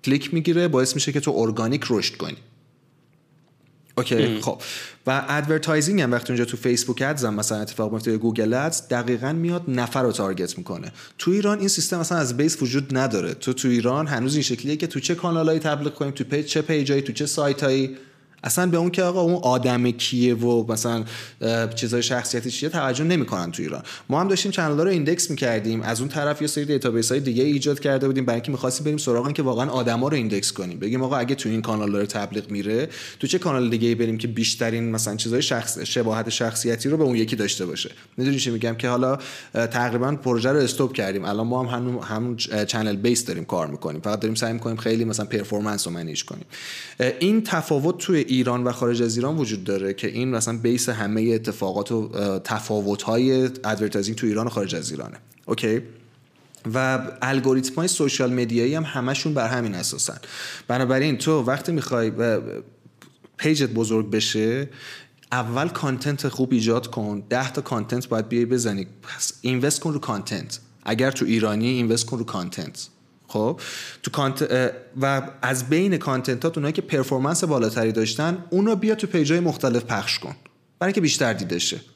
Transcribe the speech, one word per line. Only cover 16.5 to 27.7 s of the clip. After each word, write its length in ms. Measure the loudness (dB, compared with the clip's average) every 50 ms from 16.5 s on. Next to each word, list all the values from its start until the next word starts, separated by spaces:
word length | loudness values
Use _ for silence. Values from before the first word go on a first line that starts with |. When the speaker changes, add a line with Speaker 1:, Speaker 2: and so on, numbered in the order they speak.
| -2 -2
Speaker 1:
پیجایی، 400 | 0 2 0 0 2 2 2 2
تو 100 | 2 -2
چه 140 | -4 -4 -4
سایتایی. 680 | -2 0 0 2 2 2 2 2 2 2 2 2 0 -4 -12 -16 -20 _ _ _ _ _ -10 -4
اصلاً 220 | -2 0 2 2
به 100 | 4 4
اون 140 | 4 2 2
که 120 | 2 2
آقا 180 | 2 2 4 4
اون 140 | 4 4 2 4
آدم 480 | 4 4 4 4 4 2 2 4 4 2
کیه 440 | 2 0 -2 0 2 4 4 4 4
و 380 | 4 4 4 4 4 4 2
مثلاً، 320 | 0 0 0 0 0 -2 -4 -6 -8 -12 -14 -14 -10 _
اه، 340 | 0 0 2 2 0 0 -2
چیزای 280 | -4 -2 0 0 0
شخصیتی 480 | 0 0 0 -2 -2 -2 -4 -2 -2 -4
چیه 180 | -4 -2 -4 -2
توجه 360 | -2 0 0 0 0 2 2
نمی‌کنن 480 | 2 4 2 2 0 -2 -2 -2 -4
تو 100 | -4 -6
ایران. 200 | -6 -6 -6 -8 -10 -12 -16 -16 -4 0
ما 120 | 0 2
هم 80 | 2 2
داشتیم 240 | 2 0 0 0
چنل‌ها 300 | 0 0 0 2 2 2
رو 80 | 2 4
ایندکس 400 | 2 2 2 2 2 0 0 -2
می‌کردیم، 520 | -2 0 2 2 2 2 0 0 -2 0
از 180 | 0 -2 -2 -2
اون 80 | -2 -2
طرف 340 | -2 -2 0 0 0 0
یه 60 | -2 -2
سری 160 | -2 -2 0
دیتابیس‌های 560 | 0 0 2 2 2 2 2 2 2 0 0
دیگه 240 | 0 0 2 2 4
ایجاد 360 | 4 2 2 2 0